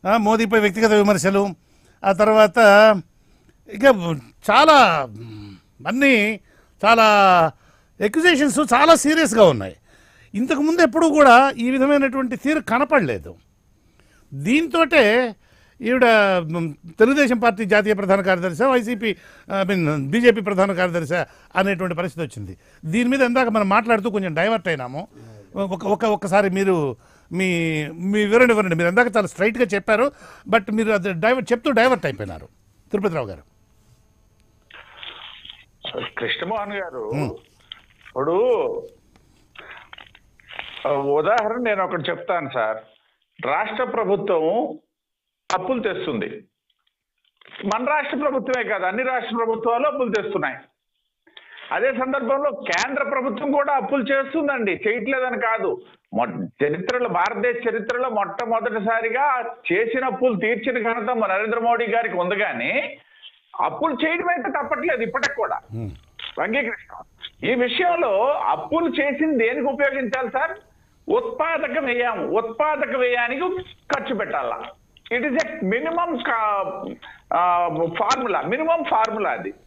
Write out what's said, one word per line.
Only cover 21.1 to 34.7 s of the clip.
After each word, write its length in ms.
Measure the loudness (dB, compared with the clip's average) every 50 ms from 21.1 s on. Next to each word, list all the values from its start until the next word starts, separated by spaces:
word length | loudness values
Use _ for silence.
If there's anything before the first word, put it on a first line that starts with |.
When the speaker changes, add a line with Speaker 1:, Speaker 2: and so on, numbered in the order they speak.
| -4 -4 -4 -6 -12 _ _ _ -2
Speaker 1:
అనేటువంటి 400 | -2 0 0 -2 -2 -4 -6 -4
పరిస్థితి 300 | -4 -6 -6 -6 -8 -8
వచ్చింది. 320 | -8 -8 -14 -14 -14 -16 _ _ _ _ _ -8
దీని 240 | -4 -2 0 0 2
మీద 120 | 2 2
ఇందాక 260 | 2 2 2 0 0
మనం 220 | 2 2 0 2 2
మాట్లాడుతూ 400 | 2 2 4 2 0 2 2 -2
కొంచెం 240 | -4 -2 -4 -2 -2
divert 340 | -2 0 0 0 -2 -2
అయినాము. 400 | -4 -4 -4 -6 -8 -10 -12 -12 _ _ -20 -20 -20 -20 -20 -20 _ -6
ఒక, 300 | -6 -4 -4 -6 -6 -2
ఒక, 200 | -2 0 2 2
ఒక్కసారి 440 | 0 0 0 -2 2 2 2 2 2
మీరు 460 | 0 0 2 2 2 2 0 -4 -6 _ _ _ _ _ _ _
మీ, 160 | -4 -2 -2 0 0 0 -2 -2 -2 -4 -6 -6 -8
మీ 320 | -6 -4 -2 0 0 2
వివరణ 240 | 4 4 6 6 6
ఇవ్వండి. 260 | 4 2 2 0 0
మీరు 120 | 0 0
ఇందాక 200 | 2 2 2 2 2 2
చాలా 100 | -2 -2
స్ట్రైట్గా 360 | -2 -2 -2 -2 -2 0 0 -2
చెప్పారు, 480 | 0 0 -4 0 0 0 2 2 -2 -2 -8 -20 -20 -20 -20 _ 0
but 240 | 0 0 0 0 -2
మీరు 180 | -2 0 0
అది 220 | 0 0 0 -2 -4
divert, 380 | 0 0 0 0 0 0 -2
చెప్తూ 200 | -2 -2 0 0
divert 340 | 2 4 4 4 2 0 -2
అయిపోయినారు 420 | -6 -6 -6 -10 -10 -10 -14 -16 -20 _ _ _ _ _ _ _ _
తిరుపతిరావు 360 | -4 -2 -2 -2 -2 -2 -6
గారు. 220 | -8 -12 -16 -18 _ _ _ _ _ _ _ _ _ _ _ _ _ _ _ _ _ _ _ _ _ _ _ _ _